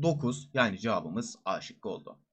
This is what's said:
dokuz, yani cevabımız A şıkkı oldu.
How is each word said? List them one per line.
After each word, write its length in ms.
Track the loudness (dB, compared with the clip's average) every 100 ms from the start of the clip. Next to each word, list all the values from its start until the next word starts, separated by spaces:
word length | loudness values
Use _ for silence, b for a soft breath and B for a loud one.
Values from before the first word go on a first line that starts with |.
dokuz, 480 | 2 4 0 -2 0
yani 260 | 2 2 2
cevabımız 560 | 0 0 -2 -4 -6 -6 -4
A 160 | -4
şıkkı 280 | -6 -10 -8
oldu. 280 | -8 -10 -18 _